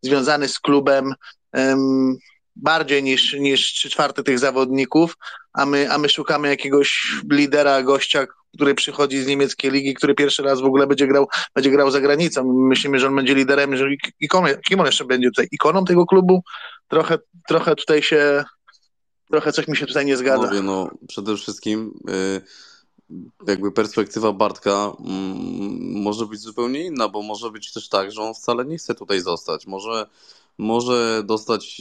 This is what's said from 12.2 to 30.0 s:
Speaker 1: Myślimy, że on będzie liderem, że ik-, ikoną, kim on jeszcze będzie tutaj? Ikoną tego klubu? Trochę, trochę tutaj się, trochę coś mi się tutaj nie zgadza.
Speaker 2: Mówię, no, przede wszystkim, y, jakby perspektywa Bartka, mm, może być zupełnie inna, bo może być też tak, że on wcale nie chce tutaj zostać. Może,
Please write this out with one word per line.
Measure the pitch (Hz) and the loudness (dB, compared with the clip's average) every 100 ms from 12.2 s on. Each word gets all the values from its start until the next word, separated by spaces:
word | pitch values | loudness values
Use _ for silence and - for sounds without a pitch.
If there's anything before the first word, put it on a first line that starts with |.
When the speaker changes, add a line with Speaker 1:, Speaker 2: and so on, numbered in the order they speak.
| 170 139 131 127 131 | 0 0 0 2 4
Speaker 1:
Myślimy, | 127 143 135 | 2 2 0
że | 135 | 2
on | 139 | 0
będzie | 131 135 | 2 2
liderem, | 131 139 143 131 | 2 2 2 0
że | 139 | -2
ik-, | 139 - - | -2 -8 -8
ikoną, | 151 185 165 139 - | 0 2 2 0 0
kim | 190 | 2
on | 147 | 2
jeszcze | - 131 | 0 0
będzie | 127 123 | 2 2
tutaj? | 117 117 | 2 -2
Ikoną | - - 185 180 | 2 2 2 4
tego | 175 170 | 4 6
klubu? | 190 180 185 - - - - - | 6 6 4 0 -14 -18 -18 -2
Trochę, | 151 156 160 _ _ - | 0 0 -2 _ _ -2
trochę | 160 170 151 | 0 2 -2
tutaj | - 151 | 2 2
się, | - 151 147 143 143 _ _ - _ _ _ _ - | 4 2 4 0 -2 _ _ -20 _ _ _ _ -2
trochę | 156 156 | 0 0
coś | 156 151 | -2 -2
mi | 147 | -4
się | 147 | -4
tutaj | 147 139 | -2 0
nie | 131 | 0
zgadza. | 131 131 123 | 2 2 0
Speaker 2:
Mówię, | 101 | -2
no, | 98 95 90 - - | -2 -4 -6 -10 -16
przede | - 104 104 | -10 -6 -6
wszystkim, | - 101 110 107 110 - - | -6 -8 -6 -4 -6 -12 -8
y, | 95 95 95 - - - _ _ _ - 85 85 _ - | -4 -2 -4 -8 -20 -20 _ _ _ -20 -18 -18 _ -4
jakby | 95 101 | -2 -2
perspektywa | 104 104 - 104 110 110 | -2 -2 -2 -4 -2 -2
Bartka, | 98 104 - 101 98 104 - | 0 -2 -2 -2 0 -2 -8
mm, | 82 95 95 95 87 90 101 82 87 98 | -8 -6 -6 -8 -8 -8 -8 -8 -8 -6
może | 104 107 107 | -4 -4 -8
być | 107 | -10
zupełnie | 110 107 120 139 180 | -12 -6 -4 -4 -6
inna, | 139 107 | -4 -4
bo | 104 | -4
może | 107 104 113 | -10 -10 -10
być | 107 - | -12 -14
też | 113 - | -14 -4
tak, | 98 98 | -2 -2
że | 107 | -6
on | 110 | -8
wcale | 113 - 120 135 | -8 -4 -4 -4
nie | 160 | -8
chce | - 117 | -8 -8
tutaj | - 98 | -4 -4
zostać. | 90 85 - 80 92 | -2 -6 -6 -10 -10
Może, | 95 107 113 | -12 -8 -8